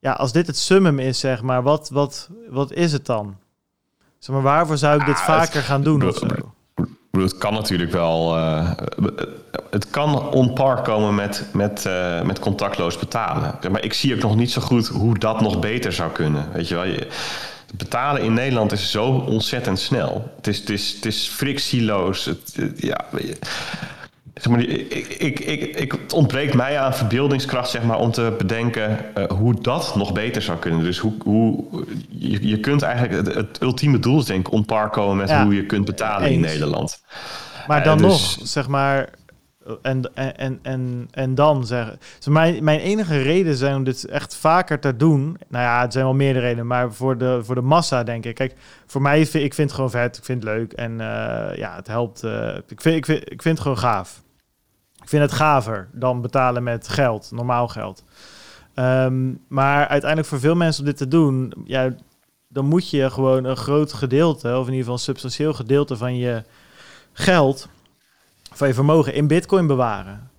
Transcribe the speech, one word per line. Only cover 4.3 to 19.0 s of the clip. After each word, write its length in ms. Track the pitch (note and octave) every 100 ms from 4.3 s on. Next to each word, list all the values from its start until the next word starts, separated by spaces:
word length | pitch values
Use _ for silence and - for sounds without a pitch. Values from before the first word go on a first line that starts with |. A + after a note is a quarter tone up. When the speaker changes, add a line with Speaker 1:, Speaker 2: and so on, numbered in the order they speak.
Speaker 1:
maar, 100 | C3+
waarvoor 320 | C3+ D3+ E3+ D3+
zou 220 | D3 D3
ik 60 | D3
dit 80 |
Speaker 2:
Ah, 60 | C#3+
Speaker 1:
vaker 300 | - D#3+ E3 D3+
Speaker 2:
het, 80 |
Speaker 1:
gaan 180 | C3+ C#3
doen 260 | C#3+ D3 F#2
of 80 | -
zo? 100 | -
Speaker 2:
ik 960 | - - - _ - - - _ F#2
bedoel, 40 | F#2+ -
het 20 |
kan 140 | G#2
natuurlijk 400 | G#2+ G#2 F#2 E2+
wel, 440 | F2 E2+ E2 E2 E2
eh, 340 | D#2+ D#2 E2+ - - - - - - - - - -
het 200 | G#2 -
kan 400 | - D3+ C#3 C#3+
on 220 | C3+ B2+
par 300 | B2+ C3+ A#2+
komen 320 | - G#2+ G#2+
met, 300 | G2+ G2+ G#2 -
met, 340 | G#2+ G2+ G2+ -
eh, 360 | F#2 F2+ E2+
met 160 | F2+ G2
contactloos 600 | - G2 G#2 - E2+ E2+
betalen. 560 | - A#2 G2 - - -
Zeg 100 | -
maar, 140 | -
ik 80 | G#2
zie 220 | - C#3
ook 80 | C3
nog 140 | A2 G#2+
niet 140 | A#2+
zo 100 | -
goed 260 | - A#2+ A2
hoe 320 | - A2 G#2+
dat 220 | A2 A2
nog 180 | G#2+ F2+
beter 340 | G#2 A#2+ A2
zou 180 | E2+ E2
kunnen. 380 | - D#2+ D2 D2
Weet 160 | D#2 E2
je 60 |
wel, 100 | F2
je, 220 | F#2 G2 - - - - - - -
betalen 480 | F#2 - A#2+ C#3 C#3+
in 100 | A2
Nederland 380 | A2+ C3+ B2 G#2
is 180 | G2+ -
zo 140 | G#2